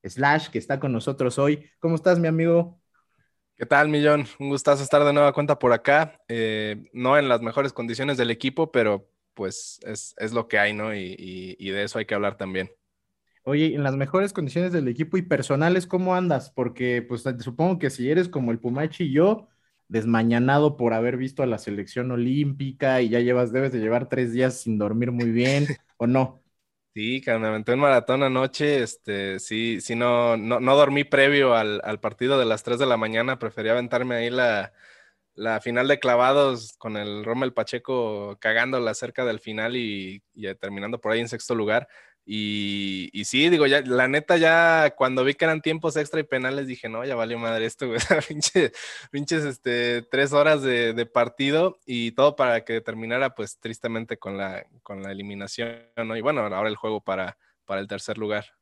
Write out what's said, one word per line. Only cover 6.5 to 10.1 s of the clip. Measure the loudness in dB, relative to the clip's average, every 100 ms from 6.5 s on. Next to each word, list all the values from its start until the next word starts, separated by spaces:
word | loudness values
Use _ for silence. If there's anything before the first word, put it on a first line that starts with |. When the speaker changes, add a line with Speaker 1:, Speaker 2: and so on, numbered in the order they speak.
| -2 -4 -8 -12
Speaker 2:
no | -4 2 4
en | 4
las | 2
mejores | 2 -2 -2
condiciones | -4 -6 -4 -2 0
del | 0
equipo, | 0 -4 -2 0
pero, | 2 2 0 _ _ _
pues, | -10 -10 -8 -16 -16 -14
es, | -12 -14